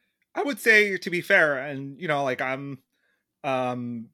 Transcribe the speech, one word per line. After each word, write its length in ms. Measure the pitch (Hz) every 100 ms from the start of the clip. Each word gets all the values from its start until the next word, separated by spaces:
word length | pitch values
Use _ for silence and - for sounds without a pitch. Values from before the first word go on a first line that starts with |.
| _ _ _ -
I 80 |
would 160 | 294 240
say, 360 | 233 214 208 185
to 120 | 190
be 120 | 175
fair, 360 | 165 196 156 135
and, 420 | 143 135 139 139
you 80 | 170
know, 160 | 143
like, 160 | 139 123
I'm, 440 | 131 135 139 135 _ _ _ _ _ _
um, 640 | 143 131 123 123 120 120 113